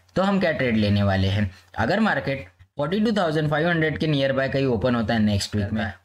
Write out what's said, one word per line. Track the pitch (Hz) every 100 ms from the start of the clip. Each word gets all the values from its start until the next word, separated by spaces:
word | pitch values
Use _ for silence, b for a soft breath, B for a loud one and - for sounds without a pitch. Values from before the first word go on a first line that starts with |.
| _ 170
तो |
हम | 190 196
क्या | 175
ट्रेड | 147 131 110
लेने | 104 104
वाले | 101 95 95
हैं। | 101 104 B B -
अगर | 113 202
मार्केट | 214 147 135 135 - - - -
फ़ोर्टी | 147 202
टू | 220
थाउजेंड | 214 170 156 151
फ़ाइव | 151 170
हंड्रेड | 165 156 147
के | 160
near | 143 135
by | 127 135
कहीं | 135 135
ओपन | 113 127 120
होता | 107
है | 117
next | 107 101 - 107
week | 101
में | 107 110 -